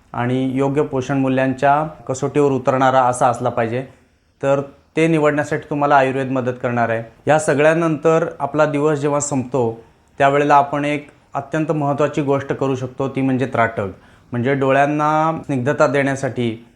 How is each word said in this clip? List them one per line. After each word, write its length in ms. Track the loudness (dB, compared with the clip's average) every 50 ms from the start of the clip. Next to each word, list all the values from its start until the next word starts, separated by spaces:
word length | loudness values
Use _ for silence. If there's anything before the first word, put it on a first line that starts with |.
| _ _
आणि 380 | -6 -4 -2 -2 -2 -2 -2 -2 -2
योग्य 280 | 0 -2 0 0 0
पोषण 360 | -2 0 -2 -4 -4 -2 -2 0
मूल्यांच्या 840 | 0 0 0 0 0 0 0 0 2 2 2 2 0 -4 -8 -12 -8 -8
कसोटीवर 420 | -6 -4 -4 -2 0 2 2 2
उतरणारा 500 | 2 0 0 0 2 2 2 4 4 4
असा 260 | 2 2 2 2 2 0
असला 200 | 2 0 -2 -2
पाहिजे. 380 | -2 -2 -2 -2 -4 -6 -8 -10 -18 _ _ _ _ _ _ _ _ _
तर 180 | -2 0 0 0 -2 -6 -14 _ _ _ _
ते 100 | 0 2
निवडण्यासाठी 600 | 2 2 4 2 2 2 0 -2 -2 -4 -6 -4 -6
तुम्हाला 260 | -2 -2 2 4 4
आयुर्वेद 340 | 4 4 2 0 -2 -4 -2
मदत 220 | -2 -2 -2 -4 -4 -4
करणार 260 | -4 -2 0 0 0 0
आहे. 140 | -2 -4 -6 -10 -18 _ _
या 120 | 0 2 2
सगळ्यानंतर 880 | 2 0 2 4 4 4 4 2 0 0 -2 0 2 2 2 2 0 -2 -4 -6
आपला 260 | -8 -4 0 0 0
दिवस 320 | 2 2 0 0 0 0 0
जेव्हा 220 | 0 -2 0 -2
संपतो, 600 | -2 -2 -4 -4 -4 -2 -2 -2 -2 -2 -4 -8 -14 -20 _ _ _ _ _ 2
त्यावेळेला 360 | 2 4 4 2 4 6 4
आपण 300 | 4 4 2 -2 -4 -2
एक 240 | -4 -4 -6 -8 -12 _ _ _ _ -10
अत्यंत 380 | -10 -8 -4 -4 -4 -2 -2
महत्त्वाची 500 | -2 -2 0 -2 0 0 0 0 0 -2
गोष्ट 300 | 0 0 0 0 -2 -4
करू 220 | -4 -2 -2 -2 -2
शकतो, 340 | -4 -6 -8 -6 -6 -6 -4
ती 120 | -2 -2
म्हणजे 260 | 0 0 0 0 -2
त्राटक. 400 | -2 0 0 0 0 0 -4 -6 -6 -8 -14 -20 -20 -20 _ _ _
म्हणजे 220 | -6 -2 -2 0 0
डोळ्यांना 880 | 0 2 2 2 2 2 2 0 0 0 0 0 0 0 -2 -2 -4 -6
स्निग्धता 400 | -6 -4 -2 -2 -2 2 2 2
देण्यासाठी, 800 | 2 2 0 0 0 -2 -4 -6 -6 -4 -4 -4 -4 -4 -8 -14 _ _